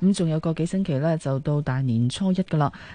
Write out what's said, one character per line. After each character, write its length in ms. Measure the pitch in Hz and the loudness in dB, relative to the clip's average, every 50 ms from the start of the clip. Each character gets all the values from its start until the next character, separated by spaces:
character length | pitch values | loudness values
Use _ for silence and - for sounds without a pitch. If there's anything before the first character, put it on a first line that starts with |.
咁 120 | 175 190 202 | 2 2 2
仲 160 | - 175 160 | 2 0 0
有 100 | 156 156 | 0 0
個 120 | - 165 160 | -2 -2 -2
幾 120 | - 160 | 0 -2
星 180 | 170 - 190 196 | -2 -2 -2 -2
期 100 | 175 143 | 0 0
呢， 220 | 131 147 165 160 160 | 0 0 0 0 0
就 180 | - 139 135 135 | 0 -2 -2 -2
到 220 | 151 156 147 147 | 0 0 0 0
大 200 | 147 - 127 135 | 0 0 0 0
年 280 | 135 127 113 113 120 123 | 0 2 2 2 2 2
初 220 | - - 196 190 | 0 0 0 0
一 40 | 185 | 2
㗎 220 | 185 180 - - | 0 0 0 0
喇， 140 | 151 147 139 - - - - | 2 2 0 -2 -6 -14 -20